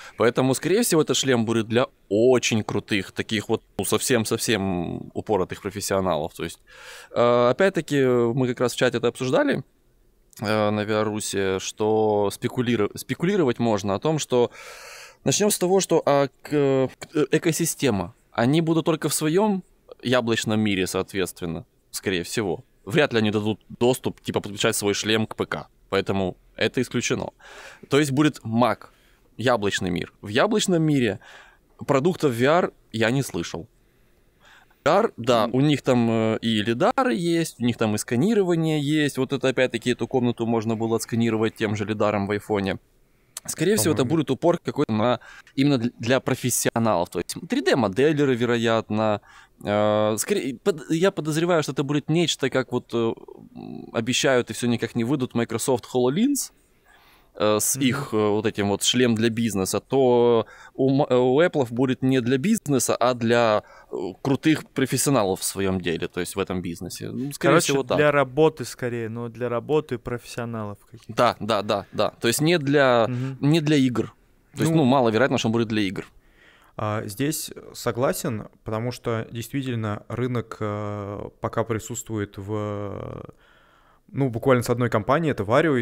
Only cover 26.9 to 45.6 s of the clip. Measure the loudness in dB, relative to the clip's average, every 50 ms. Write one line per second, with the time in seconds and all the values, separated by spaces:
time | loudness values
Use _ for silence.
26.9 | -4 -4 -2 -2 -4 -4 -6 -8 -12 _ -20 -20 -20 -20 -20 -20 -20 -20 -4 0
27.9 | 2 2 2 2 2 2 2 2 0 -4 -6 -2 0 2 2 2 0 -2 -8 -16
28.9 | _ _ _ _ _ _ _ _ _ -4 0 0 0 2 0 0 -2 -2 -2 -2
29.9 | -4 -4 -6 -8 -12 _ -10 -4 0 0 0 2 0 0 0 2 2 2 2 2
30.9 | 2 2 2 0 -2 -4 -10 -18 -20 -20 -20 -20 _ _ _ _ _ -8 -2 0
31.9 | 2 2 2 0 0 2 0 0 2 2 2 4 4 4 2 0 -4 _ _ _
32.9 | -2 0 2 2 2 0 -2 -2 -4 -6 -6 -6 -8 -12 -14 -16 _ _ _ _
33.9 | _ _ _ _ _ _ _ _ _ _ _ -20 -20 -20 _ _ _ _ 0 2
34.9 | 2 2 2 0 -2 -4 0 2 2 2 2 2 2 2 2 2 2 2 2 2
35.9 | 2 2 2 2 2 2 2 0 0 0 -2 0 0 0 0 0 0 0 0 0
36.9 | 2 2 0 0 0 0 0 0 0 0 -2 -4 -4 -2 -2 -2 0 0 0 0
37.9 | 0 -2 -2 -2 0 2 2 2 2 2 2 2 2 0 0 0 0 0 0 0
38.9 | 0 0 0 0 0 -2 -2 -2 -2 0 0 0 2 2 0 0 0 -2 -2 -2
39.9 | -2 0 -2 -2 0 0 0 0 0 -2 -2 0 0 0 0 -2 -2 -2 -2 0
40.9 | -2 -2 -2 -2 -2 0 0 2 2 2 0 -2 -2 -2 -2 -2 -2 -2 -4 -4
41.9 | -2 0 0 2 2 0 0 0 -2 -4 -2 -2 -2 0 0 -2 -2 -4 -8 _
42.9 | _ _ _ _ _ _ _ _ -18 -14 -12 -10 -6 -2 0 0 2 2 2 0
43.9 | 0 0 0 0 0 0 0 -2 -2 0 2 0 0 0 -2 -6 -4 -2 -2 0
44.9 | 0 0 2 0 0 -2 -6 -12 -20 -20 -20 -8 -2 0